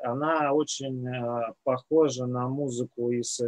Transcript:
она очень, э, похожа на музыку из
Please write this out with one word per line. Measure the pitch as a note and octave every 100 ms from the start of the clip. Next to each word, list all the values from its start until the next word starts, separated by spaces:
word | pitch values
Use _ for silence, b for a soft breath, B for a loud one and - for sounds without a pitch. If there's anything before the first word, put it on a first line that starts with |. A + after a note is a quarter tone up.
она | B2 B2+ D3+ D#3+ D3
очень, | D3 D3 - C3+ B2+ B2
э, | B2+ A#2+ A#2+ A2+ -
похожа | - B2+ - D#3+ D3+ B2+ B2
на | B2 B2+
музыку | C#3 C#3 A#2+ B2 - A#2+
из | A#2+ A#2 -